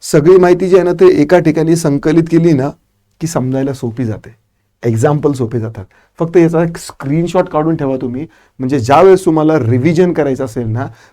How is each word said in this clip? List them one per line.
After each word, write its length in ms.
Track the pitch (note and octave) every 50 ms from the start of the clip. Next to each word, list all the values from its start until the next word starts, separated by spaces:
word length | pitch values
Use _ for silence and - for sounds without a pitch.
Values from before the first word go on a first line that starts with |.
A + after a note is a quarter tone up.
सगळी 360 | - - - D#3 C#3 E3+ F#3 F#3
माहिती 320 | F3+ F3 F3+ F3 F#3 F3+
जी 60 | F#3
आहे 80 | F#3 F3
ना, 80 | F3
ते 300 | F3 E3+ F#3+ F#3 F#3 D3
एका 180 | D3 D3 F3+ F3
ठिकाणी 360 | E3 E3 D#3 E3 D#3+ E3 E3+
संकलित 480 | E3 E3 D3+ C#3+ C#3 - D#3+ D#3 E3 D#3+
केली 280 | E3 E3+ E3 E3 E3+
ना 180 | D#3 B2+ C3 D3 - _ _ _ _ _ _ _ _ -
की 60 | D#3+ D#3+
समजायला 460 | - D3 B2+ B2+ C3 C3+ C#3 C#3 C3
सोपी 320 | C3 - A#2+ A2+ B2+ B2+
जाते, 300 | A2 G#2 F#2 - - - _ _ _ _ _ _ _ _ _ -
एक्झाम्पल 460 | A#2+ A2+ A2+ A#2+ D3+ D3 D3 D3+ D3
सोपे 280 | C#3 A#2+ B2+ A2 B2+ A#2+
जातात. 260 | G#2+ A2 A2 G#2+ F#2+ - _ _ _ _ _ -
फक्त 180 | E3+ E3 E3+ F3+
याचा 260 | E3+ D#3+ E3 D#3+ F3
एक 140 | E3+ E3 -
स्क्रीनशॉट 680 | - - - - - C3+ C#3+ D#3+ E3+ F3 E3+ F#3 F3+
काढून 300 | F3+ - D3+ D#3 D#3+ E3
ठेवा 220 | C#3+ D3 C3+ C3 B2+
तुम्ही, 300 | C3 B2+ A#2+ C3 D#3 - _ _ _ _ _ -
म्हणजे 200 | C3 C3 C#3 C#3
ज्यावेळेस 460 | A2 A#2 C#3 D#3 F#3 F#3+ F#3+ F3+ -
तुम्हाला 340 | E3+ D#3+ D#3 D3+ D#3 D#3 D3+
रिव्हिजन 540 | A#2 A2 A#2+ B2 B2+ E3+ E3 E3 F#3 F3+ E3+
करायचं 320 | E3 D3 C#3 C3 B2 C3
असेल 220 | A#2+ A2 B2+ A#2+ A2+
ना, 200 | A2 A#2+ C#3 - - _ _ _